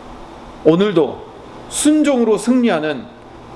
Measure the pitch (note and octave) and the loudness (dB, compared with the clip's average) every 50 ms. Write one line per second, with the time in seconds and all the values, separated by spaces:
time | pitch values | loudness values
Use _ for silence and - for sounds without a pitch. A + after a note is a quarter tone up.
0 | - - - - - - - - - - - - - D#3 D#3+ F3 G3+ G#3+ F#3 E3 | -18 -18 -18 -18 -18 -18 -18 -18 -18 -18 -12 0 4 4 6 6 4 2 2 2
1 | D3 A#2 - - - - - - - - - - - - - - - D4 D4+ D4+ | 2 2 0 -6 -14 -16 -18 -20 -20 -20 -18 -18 -14 -10 -6 0 2 4 4 4
2 | D4 C#4+ C4+ A#3+ A#3 A3 G#3+ F#3+ - A#3 B3+ B3+ A#3+ A3+ F#3 D#3 D3+ D#3 C#3+ B2 | 4 4 2 2 4 2 2 2 2 2 2 4 4 2 2 0 0 -2 -4 -6
3 | G#2 - - - - - - - - - - | -8 -14 -18 -20 -20 -20 -20 -20 -20 -20 -18